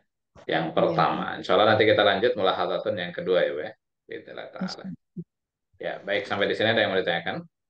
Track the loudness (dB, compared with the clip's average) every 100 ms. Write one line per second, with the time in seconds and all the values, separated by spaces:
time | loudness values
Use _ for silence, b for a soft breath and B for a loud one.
0 | _ _ _ -14 -6 -4 -2 0 2 2
1 | 0 0 -6 -8 0 4 6 6 6 6
2 | 4 4 2 2 0 0 -2 -2 -4 -4
3 | -6 -6 0 2 2 -2 -8 -12 _ _
4 | -16 -14 -14 -16 -14 -10 -10 -8 -14 -16
5 | _ -18 -18 _ _ _ _ _ -10 -8
6 | -4 -4 -2 0 0 2 2 2 2 0
7 | 0 -2 -4 -8 -10 _ _